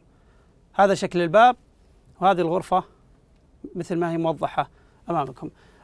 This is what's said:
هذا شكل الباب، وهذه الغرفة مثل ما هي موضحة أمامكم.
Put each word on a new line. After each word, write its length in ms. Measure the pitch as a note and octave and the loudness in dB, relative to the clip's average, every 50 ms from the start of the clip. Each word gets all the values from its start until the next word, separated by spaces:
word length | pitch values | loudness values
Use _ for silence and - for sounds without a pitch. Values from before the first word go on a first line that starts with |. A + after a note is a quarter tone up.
| _ _ _ _ _ _ _ _ _ _ _ _ _ _ - | _ _ _ _ _ _ _ _ _ _ _ _ _ _ 0
هذا 200 | - G3+ G3 F#3+ | 2 2 2 2
شكل 260 | - - - - F3 | 0 -2 -4 -2 -2
الباب، 360 | F3 E3 D#3 G#3+ A#3 B3 B3 - _ _ _ _ _ _ _ _ _ _ - - | -2 2 4 6 6 6 4 0 _ _ _ _ _ _ _ _ _ _ -10 0
وهذه 200 | F3 F#3+ G3 F3 | 2 2 2 2
الغرفة 440 | F3 D#3+ E3+ F#3 D#3+ - F#3 F#3 F3+ - _ _ _ _ _ _ _ _ _ _ _ _ _ _ - - - | 0 -2 -2 -4 -2 0 -2 -2 -2 -4 _ _ _ _ _ _ _ _ _ _ _ _ _ _ -20 -14 -10
مثل 220 | F#3 E3 - F3+ | -10 -8 -6 -4
ما 160 | E3 F3 E3 E3 | -4 -2 -2 -2
هي 60 | E3 | -2
موضحة 520 | E3 D#3+ D#3 - D3 - - - C#3 - _ _ _ _ _ _ - - | -2 -2 -4 -4 -6 -6 -4 -4 -6 -6 _ _ _ _ _ _ -10 -6
أمامكم. 400 | E3+ D#3+ C3+ C#3+ B2+ - D3+ - - _ _ - _ _ | -4 -4 -4 -4 -8 -14 -16 -16 -16 _ _ -20 _ _